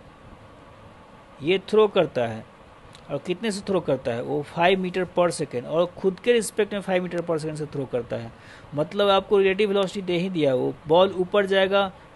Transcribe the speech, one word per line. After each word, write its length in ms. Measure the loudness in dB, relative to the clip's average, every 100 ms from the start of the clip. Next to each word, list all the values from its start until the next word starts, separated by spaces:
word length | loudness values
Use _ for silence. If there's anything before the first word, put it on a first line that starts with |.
| -20 -20 -20 -20 -20 -20 -20 -20 -20 -20 -20 -20 -20 -8
ये 180 | -2 -2 2
थ्रो 180 | 4 4
करता 380 | 4 0 0 -4
है 160 | -6 -14 -20 -20 -20 -20 -20 -10
और 60 | -8 -6
कितने 240 | -4 -4
से 100 | -4 -2
थ्रो 120 | -2
करता 320 | 0 -2 -2
है? 100 | -4
वो 220 | -4 -6 -6
five 260 | 0 2 2
meter 260 | 0 -4 -2 0
per 100 | 0
second 340 | 0 -6 -6 -2
और 200 | 0 0 0
खुद 220 | -2 0
के 140 | 2
respect 400 | 2 0 -2 -2
में 60 | -4
five 220 | -2 -2
meter 180 | -2 -4
per 160 | -2 -2
second 180 | -4 -8
से 80 | -8
थ्रो 200 | -6 -4
करता 300 | -4 -4 -8
है। 160 | -8 -14 -20 -20 -8 -6
मतलब 340 | -4 0 4
आपको 280 | 4 4 4
relative 320 | 4 2 2
velocity 320 | 2 -2 -4 -4
दे 100 | -2
ही 120 | -2
दिया, 260 | 0 2 2
वो 180 | -2 -4 2
ball 260 | 4 4 2
ऊपर 280 | 0 0 2
जाएगा 460 | 2 2 2 0 -6 -20